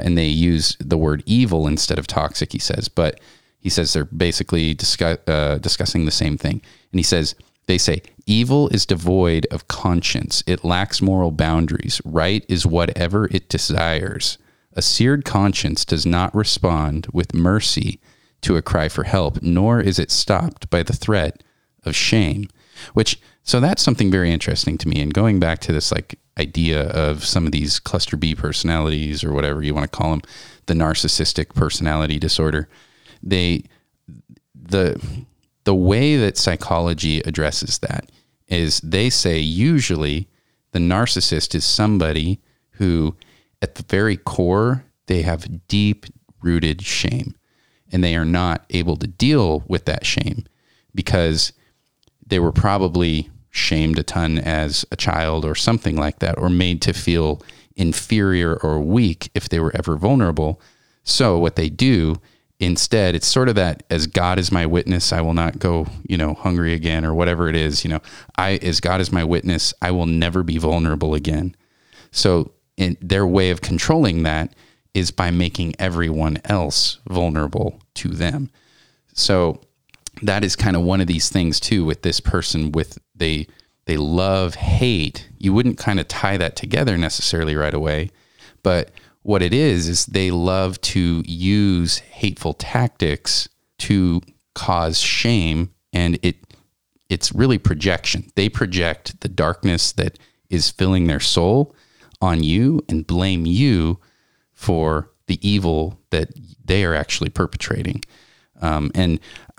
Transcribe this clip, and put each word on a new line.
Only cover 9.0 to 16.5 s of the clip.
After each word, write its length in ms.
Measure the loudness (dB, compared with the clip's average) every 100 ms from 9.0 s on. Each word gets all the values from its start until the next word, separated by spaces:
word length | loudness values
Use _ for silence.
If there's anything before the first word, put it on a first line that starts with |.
| 2 2 4 2 0
of 180 | -4 -8
conscience. 760 | -4 0 0 0 -4 -4 -4 -2
It 180 | -2
lacks 380 | 0 -2 -2 0
moral 300 | 2 2 2
boundaries. 680 | 2 2 2 2 -2 -4 -6 -2
Right 400 | 0 2 0 -2
is 200 | 0 2
whatever 580 | 2 0 0 0 0 0
it 180 | -2 -2
desires. 880 | -4 -2 0 0 0 -4 -4 -6 -6 _ _ _
A 100 | -4
seared 420 | 0 2 4 2 0
conscience 580 | 2 2 0 -2 -4
does 220 | -2 0 2
not 280 | 2 2 0
respond 720 | 0